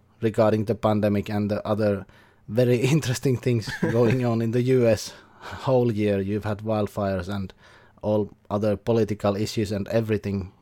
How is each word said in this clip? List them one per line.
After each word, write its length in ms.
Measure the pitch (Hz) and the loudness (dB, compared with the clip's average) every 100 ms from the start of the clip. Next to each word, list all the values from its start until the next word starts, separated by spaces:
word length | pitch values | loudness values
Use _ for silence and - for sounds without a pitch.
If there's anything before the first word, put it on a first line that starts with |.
| _ _ | _ _
regarding 440 | 113 104 107 107 107 | -2 2 2 2 0
the 100 | 107 | 0
pandemic 540 | 110 104 104 101 101 | 0 2 2 0 -2
and 200 | 104 104 | -2 -2
the 160 | 104 - | -2 -2
other 400 | 107 107 98 92 - - _ - | 0 0 0 -4 -20 -20 _ -6
very 280 | 107 123 123 | 0 2 4
<laughs> 160 | 127 156 | 2 2
interesting 420 | 123 123 143 120 | 0 -2 0 0
things 320 | 131 120 101 - | 0 -2 -2 -4
going 440 | - 113 120 131 123 | -2 2 2 2 0
on 160 | 117 | 0
in 100 | 113 | 0
the 100 | 123 | 0
U 220 | 123 131 117 | 2 4 4
S 260 | 107 - - - - | 2 -2 -16 -20 -20
whole 500 | - 95 - 131 120 | -16 -8 0 2 2
year? 280 | 104 104 98 | 2 0 0
You've 240 | 98 104 | 0 -4
had 160 | 107 104 | -4 -6
wildfires 680 | 107 107 104 - 98 95 90 | -2 -2 -2 -2 -4 -4 -4
and 200 | 101 92 - - - - _ | -6 -8 -12 -20 -20 -20 _
all 280 | 107 107 104 - - | -2 0 0 -6 -6
other 260 | 104 107 101 | -2 0 -2
political 600 | - 117 107 104 101 101 | 0 2 2 0 -2 0
issues 340 | 107 - 104 | -2 -2 -2
and 160 | 104 98 | -4 -2
everything. 640 | 113 110 107 104 98 92 - | -2 0 -2 -2 -4 -6 -12